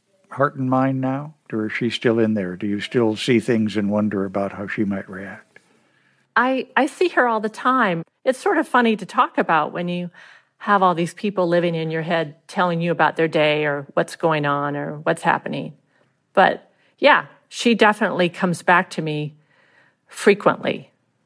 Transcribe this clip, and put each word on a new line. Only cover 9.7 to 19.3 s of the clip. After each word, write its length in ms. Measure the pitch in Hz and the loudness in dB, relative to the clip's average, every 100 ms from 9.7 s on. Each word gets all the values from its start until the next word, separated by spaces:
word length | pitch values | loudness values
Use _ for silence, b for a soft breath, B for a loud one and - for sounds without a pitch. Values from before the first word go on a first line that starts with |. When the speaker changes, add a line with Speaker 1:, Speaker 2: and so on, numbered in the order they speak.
Speaker 2:
when 140 | 170 175 | -4 -6
you 220 | 175 175 B B B B _ | -6 -8 B B B B _
have 240 | - 202 | 0 4
all 100 | 185 | 4
these 200 | 165 170 | 2 -2
people 320 | - 208 196 175 | -4 -4 -2 2
living 300 | 175 170 165 | 2 2 -2
in 160 | 160 | -2
your 100 | 160 | -4
head 320 | 160 165 156 - - | -2 -2 -2 -8 -8
telling 320 | - 180 170 | -2 0 0
you 100 | 170 | 0
about 240 | 165 160 | 2 0
their 140 | - 160 | 2 0
day 360 | 156 151 151 151 | 2 2 2 0
or 200 | 143 139 | -2 -4
what's 220 | - 165 - | -4 -4 -2
going 280 | 165 156 | 0 0
on 300 | 147 143 143 143 | 0 -2 -2 -4
or 220 | 147 151 | -6 -6
what's 240 | 160 160 | -4 -2
happening. 520 | 170 - - 147 156 - _ _ _ _ _ | 0 -2 -2 -8 -8 -14 _ _ _ _ _
But 360 | - 185 - - _ _ _ | 4 4 2 -8 _ _ _
yeah, 280 | 285 220 143 - _ | 4 4 2 -12 _
she 280 | - 240 214 | -2 2 4
definitely 520 | 277 202 196 143 175 | 4 4 0 0 -2
comes 320 | - 185 165 | 0 -2 0
back 280 | - 175 185 | 4 4 2
to 120 | - | -4
me 340 | 156 151 151 | -4 -4 -6